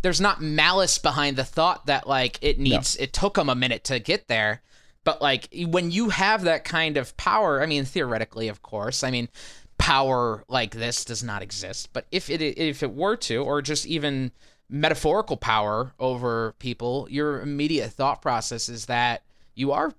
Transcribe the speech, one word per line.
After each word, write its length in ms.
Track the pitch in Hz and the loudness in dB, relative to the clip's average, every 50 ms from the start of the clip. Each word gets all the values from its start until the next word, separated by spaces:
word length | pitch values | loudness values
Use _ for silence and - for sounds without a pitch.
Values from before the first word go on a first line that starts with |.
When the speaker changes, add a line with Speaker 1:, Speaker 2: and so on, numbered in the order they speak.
Speaker 1:
there's 180 | - 185 160 - | 2 2 2 4
not 200 | 190 208 185 - | 4 4 2 2
malice 580 | 156 156 151 156 151 170 185 196 185 - - - | -2 0 4 6 6 6 6 4 4 4 2 2
behind 380 | - 156 131 151 143 143 135 | 2 0 2 2 0 0 0
the 80 | 131 127 | -2 -4
thought 420 | - - 165 160 180 175 - - | -2 0 2 2 2 2 0 0
that, 200 | 147 139 135 - | 0 0 0 0
like, 320 | 127 135 131 127 127 - - | 0 0 0 0 0 -2 -2
it 180 | - 147 139 127 | 0 0 2 4
Speaker 2:
No. 60 | - | 4
Speaker 1:
needs, 300 | - 120 - 139 - - | 2 2 2 0 -2 -2
it 160 | - 135 135 | -2 -4 -2
took 240 | - - 190 202 202 | 0 0 0 2 2
'em 120 | 202 160 139 | 2 2 2
a 80 | 127 | 2
minute 260 | 123 127 123 120 110 - | 2 2 0 0 -2 -2
to 140 | - 135 123 | -2 -2 -2
get 300 | 107 - 175 214 _ - | 0 0 0 0 _ 0
there. 340 | 120 110 107 107 107 - _ _ - - _ - _ _ | 0 2 2 2 0 -2 _ _ -20 -20 _ -20 _ _
But, 180 | _ 165 - - | _ -2 0 2
like, 280 | 147 143 135 123 - - - 160 175 | 2 2 2 0 -2 -10 -8 -6 -2
when 240 | 165 160 180 175 170 | 2 2 2 2 2
you 200 | 170 202 240 214 | 0 0 0 0
have 320 | 175 165 190 202 220 214 | 2 2 4 4 4 4
that 220 | 185 170 160 - - | 4 2 2 2 -2
kind 320 | - 170 165 160 156 147 | -2 0 0 0 2 0
of 200 | 143 123 - - | -2 -2 -2 -10
power, 460 | - - 190 202 220 214 170 143 135 | -4 -2 2 2 4 4 4 2 2
I 40 | 147 | 2
mean, 180 | 160 151 143 139 | 2 0 -2 -2
theoretically, 640 | 135 - 185 147 123 117 110 110 - - 113 113 | -2 -2 -2 -2 0 -2 -2 -4 -6 -6 -6 -6
of 160 | 110 104 - | -6 -6 -8
course, 400 | - - - 107 101 120 135 - | -14 -10 -8 -6 -4 -4 -4 -2
I 80 | - 131 | -2 0
mean, 180 | 127 120 120 - _ - - - - - - - - - | 0 -2 -2 -4 _ -18 -18 -18 -18 -20 -20 -10 -2 0
power 680 | - - 143 135 135 135 131 123 120 117 107 104 - | 4 4 4 4 4 4 2 2 2 0 -2 -4 -8
like 260 | - 123 127 117 104 | -2 -2 -2 -2 -2
this 320 | 107 113 113 117 117 - - | -4 -6 -4 -4 -4 -4 -6
does 200 | - 113 104 113 | -6 -8 -8 -6
not 180 | 117 104 101 | -6 -8 -8
exist. 500 | 92 98 101 95 92 92 95 - - - | -8 -10 -10 -10 -10 -10 -10 -10 -12 -8
But 140 | - 123 - _ | -10 -10 -10 _
if 180 | - - - - | -6 -6 -4 -2
it, 100 | 170 160 | -4 -2
if 440 | 156 147 - - 160 156 139 - 151 | -2 -4 -2 -2 -2 -2 -2 -2 -6
it 100 | 127 101 | -6 -4
were 220 | 139 175 202 233 | -2 -2 -2 -2
to, 220 | 240 - - 117 120 | -2 -2 -4 -2 -2
or 220 | 139 123 143 147 | -2 0 -2 -2
just 260 | 135 139 151 143 - | -2 -2 -4 -4 -4
even 440 | - 165 156 143 147 139 131 131 123 _ _ - - _ _ _ _ | -2 -4 -2 -2 -2 -2 -2 -4 -4 _ _ -20 -20 _ _ _ _
metaphorical 680 | 131 143 151 160 156 - - 156 165 208 214 - 170 | -2 0 0 0 0 0 2 2 2 2 2 -2 -4
power 580 | - - 117 110 110 104 104 107 110 127 131 - - | -4 0 2 2 2 2 2 0 -2 -2 -4 -6 -2
over 560 | 131 127 127 123 123 123 117 117 113 110 - _ | -2 -2 -2 0 -2 -2 -2 -2 -2 -4 -6 _
people, 480 | - 123 120 - 117 120 127 139 120 - | -8 -8 -6 -4 -4 -2 -2 -4 -4 -4
your 300 | 131 143 151 151 143 120 | -4 -2 -2 -2 -2 -4
immediate 500 | 107 143 143 143 147 151 160 147 107 113 | -6 -6 -2 0 0 0 0 0 -2 -4
thought 320 | - - 135 139 127 - | -4 0 0 0 0 0
process 460 | - 139 120 113 - - 123 110 - - | -2 -2 -2 0 -2 -4 -6 -6 -6 -6
is 180 | 120 113 104 | -8 -10 -6
that 380 | - 120 120 123 120 117 - _ _ _ _ - - _ | -2 0 2 2 2 0 -2 _ _ _ _ -20 -20 _
you 160 | 113 135 139 | -4 -2 0
are 220 | 143 151 - - - | 0 0 -2 -2 -6